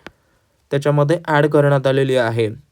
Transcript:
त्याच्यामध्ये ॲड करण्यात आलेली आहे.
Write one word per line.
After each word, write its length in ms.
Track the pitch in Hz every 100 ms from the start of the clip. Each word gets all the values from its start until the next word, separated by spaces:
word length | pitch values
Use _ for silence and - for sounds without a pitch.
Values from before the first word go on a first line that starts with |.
| - - _ _ _ _ _
त्याच्यामध्ये 480 | 143 143 147 143 170 170
ॲड 200 | 151 147
करण्यात 420 | 151 143 143 135
आलेली 280 | 135 135 127
आहे. 340 | 117 113 110 113 -